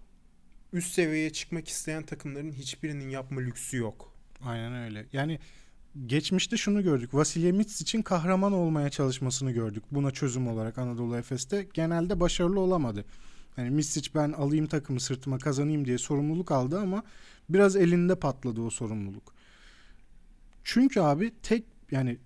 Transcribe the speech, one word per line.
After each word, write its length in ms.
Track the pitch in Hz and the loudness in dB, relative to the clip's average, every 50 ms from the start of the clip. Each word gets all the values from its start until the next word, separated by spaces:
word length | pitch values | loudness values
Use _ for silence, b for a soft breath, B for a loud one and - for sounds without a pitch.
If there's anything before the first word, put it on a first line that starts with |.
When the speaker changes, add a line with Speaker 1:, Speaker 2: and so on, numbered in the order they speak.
| b b b - - - - - - - - - - - 185 | b b b -20 -20 -20 -20 -20 -20 -20 -20 -20 -16 -6 -4
Speaker 1:
üst 200 | 175 175 - - | -4 -4 0 2
seviyeye 360 | 185 170 156 156 156 156 151 156 | 2 2 2 2 0 -2 -2 -4
çıkmak 340 | - - - 170 165 - | -8 -8 -6 -8 -8 -8
isteyen 360 | - - - - 156 156 160 151 | -8 -10 -8 -6 -6 -8 -8 -8
takımların 480 | - 151 - - 147 139 143 151 160 | -10 -12 -10 -10 -10 -10 -8 -10 -10
hiçbirinin 580 | 139 131 135 131 - - 160 151 143 143 135 135 | -10 -10 -10 -12 -10 -8 -8 -8 -6 -6 -8 -8
yapma 320 | 135 135 131 131 139 131 | -8 -8 -8 -6 -6 -4
lüksü 360 | 127 123 - - - - 135 | -4 -4 -6 -8 -8 -4 -2
yok. 360 | 123 113 104 - - - - - - - - - - 131 | -2 -2 -2 -4 -10 -20 -20 -20 -20 -20 -20 -20 -12 -8
Speaker 2:
Aynen 280 | 123 117 113 113 120 123 | -8 -6 -6 -6 -6 -8
öyle. 320 | 120 117 113 107 107 117 - - | -8 -8 -10 -10 -12 -12 -8 -4
Yani 260 | 139 143 160 160 b b b b b b b b b - - - 143 127 | -4 -2 -2 -4 b b b b b b b b b -20 -18 -14 -12 -6
geçmişte 520 | 113 135 160 156 - 190 180 - - 233 | 0 0 0 0 2 0 0 0 0 -2
şunu 260 | 208 - 202 202 208 185 | -2 0 2 2 2 4
gördük. 300 | 175 143 123 120 - 139 | 4 2 2 0 0 2
Vasilya 400 | 143 151 - - 170 165 180 180 | 2 2 2 2 2 2 4 4
Mitsic'in 480 | 202 214 208 - - 156 - - 220 208 | 4 2 0 -2 -6 -6 -2 -2 -2 0
kahraman 500 | - 190 170 160 185 190 185 196 202 196 | 0 0 0 2 2 2 4 4 2 2
olmaya 360 | 180 170 160 156 151 143 143 | 2 2 2 2 2 0 0
çalışmasını 600 | - - 139 131 127 - 135 127 123 - 135 131 | 0 0 0 0 0 0 -2 -2 -2 -2 -2 0
gördük. 320 | 117 117 113 107 101 110 - - | 0 0 -2 -2 -4 -8 -8 -4
Buna 200 | 143 143 139 139 | -2 0 0 0
çözüm 360 | 131 - 151 131 120 131 127 | 0 0 -2 -2 0 0 -2
olarak 300 | 120 113 110 110 113 - | 0 0 -2 -2 -4 -4
Anadolu 400 | 131 127 123 120 117 120 117 120 | -4 -4 -4 -2 -4 -2 -2 -2
Efes'te. 500 | 120 120 - 135 123 - - 202 202 190 - - | -4 -4 -4 -4 -6 -4 -2 -2 -4 -4 -4 -2
Genelde 460 | 160 165 165 170 170 170 175 208 170 | -2 0 0 0 0 0 0 0 2
başarılı 400 | 175 165 - - 175 175 202 196 | 2 2 2 2 2 2 2 2
olamadı. 460 | 185 185 185 170 135 117 101 101 101 b b b b b b b b b - | 2 2 2 2 2 0 -2 -4 -8 b b b b b b b b b -8
Hani 140 | 127 120 123 | -6 -2 0
Mitsic 400 | 139 156 143 - - 156 - - - | 0 0 0 0 -2 -4 -4 -2 0
ben 160 | 156 147 147 | 0 0 0
alayım 360 | 156 156 139 143 151 156 156 | 0 -2 0 2 2 2 0
takımı 320 | 156 170 147 - - 131 123 | 0 -2 -4 -2 -2 -4 -4
sırtıma 380 | 127 - 131 131 - 139 131 | -2 -4 -6 -4 -4 -4 -4
kazanayım 480 | 131 - 151 135 139 143 151 156 147 139 | -2 -2 0 0 2 0 2 2 0 0
diye 120 | 123 123 | 0 0
sorumluluk 540 | 120 - - 147 143 147 151 160 180 180 - | -2 0 0 0 0 2 0 0 -2 0 0
aldı 280 | 147 131 127 135 170 202 | 2 2 2 2 0 -2
ama 240 | 208 180 190 220 - B B B B B B B B - | -2 -2 -2 -4 -6 B B B B B B B B 2
biraz 260 | 165 196 202 196 190 | 6 8 8 8 8
elinde 400 | 196 175 170 175 175 175 180 185 | 6 6 6 6 6 6 4 4
patladı 460 | 180 - 139 131 - - 123 107 113 | 2 2 -2 -2 -2 -4 -4 -4 -2
o 80 | 117 113 | -4 -4
sorumluluk. 640 | - - 123 104 110 107 98 98 98 - - - - b b b b b b b b b b b b b b b - - - - - - - - - - - | -4 -4 -4 -4 -4 -4 -6 -6 -8 -12 -16 -20 -20 b b b b b b b b b b b b b b b -20 -20 -20 -20 -20 -20 -20 -20 -20 -12 -8
Çünkü 360 | - - 233 262 269 - 208 | 0 4 6 6 6 6 4
abi 320 | 165 147 143 156 214 233 - - - | 4 4 4 4 2 -2 -4 -8 0
tek, 200 | - 220 233 226 - - - - - | 0 0 0 0 -6 -20 -20 -10 -4
yani 260 | 139 135 131 123 120 - - | 0 0 0 0 -2 -4 -10